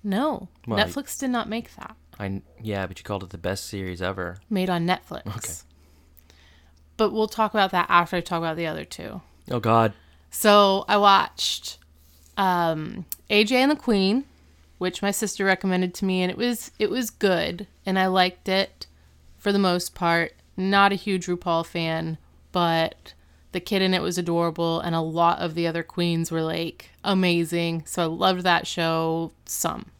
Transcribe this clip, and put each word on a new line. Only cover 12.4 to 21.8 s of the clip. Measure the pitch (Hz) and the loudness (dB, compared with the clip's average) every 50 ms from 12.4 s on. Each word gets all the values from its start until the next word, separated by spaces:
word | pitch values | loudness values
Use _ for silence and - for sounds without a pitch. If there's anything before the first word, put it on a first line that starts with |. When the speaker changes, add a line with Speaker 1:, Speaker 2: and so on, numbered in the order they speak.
| 196 185 180 175 170 165 165 156 156 - - - 180 - - - - _ | 0 2 2 2 2 0 0 -2 -6 -8 -10 -12 -12 -12 -14 -14 -6 _
Speaker 1:
A | 214 208 | 2 2
J | 214 208 254 247 | 4 4 4 2
and | 262 277 | 4 4
the | 302 | 2
Queen, | 294 - - 220 202 190 190 208 254 277 - - _ - _ _ _ _ _ - _ | 0 0 2 2 4 4 4 2 0 -2 -4 -16 _ -20 _ _ _ _ _ -10 _
which | 185 185 180 - | -4 -4 -4 -2
my | - 196 | -4 -2
sister | 196 - 226 196 - - 196 | -2 -2 -4 -4 -4 -2 2
recommended | 196 185 185 - 190 185 180 180 180 180 | 2 2 2 2 0 0 2 0 -2 -2
to | - 208 | -2 -2
me, | 190 185 185 | 0 0 2
and | 180 180 | 0 0
it | - - | -2 -2
was, | 233 240 240 220 - - - _ | -2 -2 -2 -4 -8 -14 -6 _
it | 214 - | -2 -2
was | 196 254 247 220 | 0 -2 -4 -4
good, | - _ - 196 185 165 165 151 175 175 202 - _ _ _ | -4 _ 2 2 2 2 0 -2 -4 -8 -12 -16 _ _ _
and | 196 190 190 | -2 0 2
I | 185 | 2
liked | 190 185 190 180 185 180 - _ - | 2 4 4 4 2 2 -4 _ 0
it | 185 190 196 - - - - - _ _ _ - _ _ _ - - | 0 0 0 -2 -6 -18 -20 -20 _ _ _ -20 _ _ _ -20 -20
for | - - 208 | -6 -2 0
the | 202 202 | 2 4
most | 196 185 175 180 175 - - | 4 4 2 0 -2 -6 -6
part. | - 180 170 170 170 165 156 - _ _ _ _ | -2 0 2 2 2 0 -2 -6 _ _ _ _
Not | - 185 190 202 202 196 196 | -4 -2 2 4 6 6 4
a | 196 | 4
huge | 190 - 214 190 185 170 | 0 -2 -2 -2 -2 0
RuPaul | - 175 175 - 180 170 165 165 | -4 -4 -4 0 0 0 0 0
fan, | - - 170 | -2 -4 -4